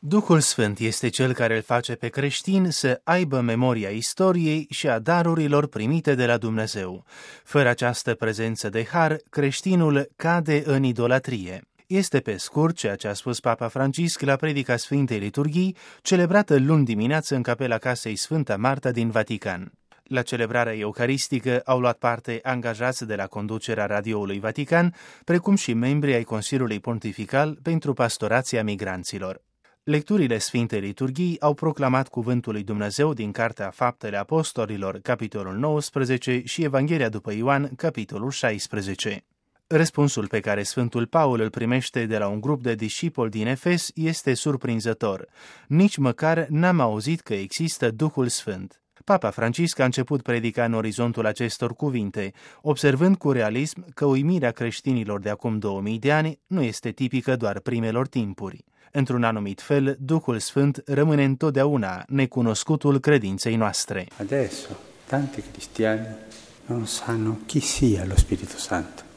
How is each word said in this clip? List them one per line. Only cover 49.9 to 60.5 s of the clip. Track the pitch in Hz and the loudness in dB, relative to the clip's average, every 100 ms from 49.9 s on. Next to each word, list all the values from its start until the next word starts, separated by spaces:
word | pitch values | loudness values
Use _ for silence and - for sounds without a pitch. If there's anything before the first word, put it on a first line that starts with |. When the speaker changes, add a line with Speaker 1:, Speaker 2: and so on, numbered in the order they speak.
| 127 123 143 | 2 0 -2
Speaker 1:
predica | 120 120 113 107 | 0 0 0 0
în | 117 | 0
orizontul | 113 110 104 120 117 110 | 0 -2 0 -2 0 -2
acestor | 104 120 - 120 | 0 -4 -2 -6
cuvinte, | - 151 123 101 104 98 - - - | -2 -2 -2 -2 -4 -8 -10 -20 -8
observând | 151 139 147 135 180 190 | -2 2 4 6 4 4
cu | 147 | 2
realism | 127 107 110 151 - 175 | 2 2 0 -4 -6 -16
că | - | -2
uimirea | 143 135 143 185 131 | 2 2 2 2 0
creștinilor | 113 117 - - 127 107 101 | -2 -4 -4 -2 0 0 -4
de | 101 | -4
acum | 104 120 110 | -4 -2 -2
două | 104 98 | -2 -2
mii | 101 113 | -4 -2
de | 131 | 0
ani | 151 156 156 _ | 2 0 -6 _
nu | 185 | -2
este | 127 104 120 | 0 -2 -8
tipică | 107 131 131 120 127 | -4 -2 0 0 0
doar | 113 98 | 0 -4
primelor | - 120 113 113 131 | -4 -2 0 0 -2
timpuri. | 131 107 95 98 - - _ _ | -2 -4 -6 -10 -12 -20 _ _
Într-un | 143 131 123 | -2 0 2
anumit | 117 110 101 101 | 2 0 -4 -8
fel, | - 143 135 131 | 0 2 2 -2
Duhul | 135 160 160 117 | 0 0 2 -2
Sfânt | - | 0